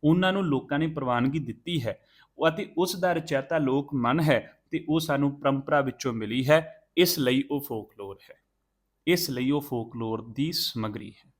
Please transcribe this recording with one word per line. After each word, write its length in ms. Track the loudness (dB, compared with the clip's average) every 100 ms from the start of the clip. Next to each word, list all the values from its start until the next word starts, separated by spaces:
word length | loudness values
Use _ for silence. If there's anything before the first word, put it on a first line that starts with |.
ਉਹਨਾਂ 280 | 4 4 4
ਨੂੰ 120 | 2
ਲੋਕਾਂ 340 | 0 0 0 -2
ਨੇ 80 | -2
ਪ੍ਰਵਾਨਗੀ 520 | -2 -2 2 2 0
ਦਿੱਤੀ 440 | -6 -10 -4 -4
ਹੈ, 180 | -2 -6 _ _ _ 0
ਉਹ 100 | 0
ਅਤੇ 240 | 0 -6 -2
ਉਸ 180 | -2 0
ਦਾ 160 | 0
ਰਚੈਤਾ 460 | 0 0 -2 0 0
ਲੋਕ 360 | 2 0 0
ਮਨ 260 | -2 2 2
ਹੈ, 420 | 4 2 0 _ _
ਤੇ 140 | -8 0
ਉਹ 120 | 0
ਸਾਨੂੰ 400 | 2 0 0 0
ਪਰੰਪਰਾ 400 | 0 0 2 2
ਵਿੱਚੋਂ 320 | 2 -2 -4
ਮਿਲੀ 360 | -4 -4 -2 4
ਹੈ, 340 | 4 4 -14 _ 2
ਇਸ 220 | 2 4
ਲਈ 260 | 2 2 0
ਉਹ 100 | -6
ਫੋਕਲੋਰ 580 | -6 -8 -10 -14 -14 -14 -20
ਹੈ, 60 | -20 _ _ _ _ _ _ 0
ਇਸ 240 | 0 0
ਲਈ 200 | -4 0
ਉਹ 100 | 0
ਫੋਕਲੋਰ 720 | -2 -6 -4 -6 -4 -4 -8
ਦੀ 200 | -4 -4
ਸਮੱਗਰੀ 580 | -2 -4 -4 -6 -6 -12
ਹੈ। 240 | -20 _ _